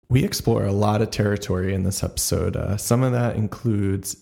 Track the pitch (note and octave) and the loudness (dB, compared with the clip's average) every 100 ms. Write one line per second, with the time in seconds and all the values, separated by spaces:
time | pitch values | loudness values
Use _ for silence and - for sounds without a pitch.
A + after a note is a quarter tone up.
0 | - B2+ F#3+ - - A2+ G2+ G2 G#2 G#2+ | 0 2 2 0 0 2 2 2 2 2
1 | A2 - G#2 G2+ - F2+ F#2+ F#2+ F#2 F#2+ | 0 0 0 0 -2 -2 0 0 0 -2
2 | F2 - - - F2+ F#2 - G#2 - A#2+ | -4 -4 -2 0 -2 -2 -4 -4 0 2
3 | C3 B2 A#2 G#2+ G#2 - A#2+ G#2 G2 G2 | 2 2 0 0 -4 -2 -2 0 0 -2
4 | - - | -4 -12